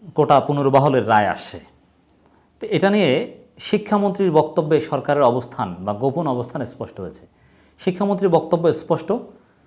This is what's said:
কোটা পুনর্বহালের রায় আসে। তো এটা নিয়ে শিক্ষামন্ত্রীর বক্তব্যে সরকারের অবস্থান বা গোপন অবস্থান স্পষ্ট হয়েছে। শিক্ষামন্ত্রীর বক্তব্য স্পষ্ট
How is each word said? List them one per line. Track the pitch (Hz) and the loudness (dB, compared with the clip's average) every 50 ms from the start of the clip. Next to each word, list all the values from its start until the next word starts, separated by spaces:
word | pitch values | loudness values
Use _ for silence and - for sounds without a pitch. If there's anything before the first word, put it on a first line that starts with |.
| - 170 - | -20 -8 -2
কোটা | - 147 - 147 139 | 0 2 4 4 4
পুনর্বহালের | - - 147 143 139 135 131 139 135 151 160 127 104 107 | 4 2 -2 0 0 2 4 4 4 4 2 2 2 2
রায় | 110 107 104 92 | 2 2 2 2
আসে। | 76 - - - - 85 - _ _ _ _ _ _ _ _ _ _ _ _ _ _ _ _ _ _ - | -2 -4 -8 -16 -18 -18 -20 _ _ _ _ _ _ _ _ _ _ _ _ _ _ _ _ _ _ -12
তো | - | -8
এটা | - 208 151 185 196 | -4 -2 2 2 2
নিয়ে | 202 214 185 143 127 165 240 - - - - _ _ - | 2 2 2 2 2 0 -2 -4 -10 -18 -20 _ _ -18
শিক্ষামন্ত্রীর | - - - 208 214 - 214 208 202 202 185 190 196 185 151 | -8 -2 -2 -2 -2 0 -2 0 0 0 -2 0 0 2 4
বক্তব্যে | 156 151 - - 180 156 151 156 147 | 4 2 2 0 -2 0 2 0 0
সরকারের | 151 - 151 131 - - 143 147 139 | 0 -2 -6 -4 -2 0 0 4 4
অবস্থান | 120 120 127 123 - - - 113 92 87 87 | 4 2 2 -2 -6 -8 -8 -8 -6 -8 -8
বা | 92 101 104 | -6 -6 -6
গোপন | 104 123 139 127 170 165 | -2 -2 -4 -2 -2 -4
অবস্থান | 143 127 123 120 123 - 151 123 | -4 -4 -4 -6 -8 -8 -10 -10
স্পষ্ট | - - - 113 - - - | -10 -10 -12 -14 -14 -12 -12
হয়েছে। | 95 87 - - - - _ _ _ _ _ _ _ _ _ - | -14 -14 -14 -16 -20 -20 _ _ _ _ _ _ _ _ _ -8
শিক্ষামন্ত্রীর | - 190 180 185 202 196 202 185 196 185 | -6 -4 -2 -2 -2 -2 0 0 0 2
বক্তব্য | 165 160 160 - 180 165 170 165 123 | 2 2 2 2 -2 0 2 2 0
স্পষ্ট | - - - 165 151 - - 202 254 - - - - _ _ _ _ _ | 0 -2 -4 -4 -4 -2 -4 -6 -6 -6 -10 -20 -20 _ _ _ _ _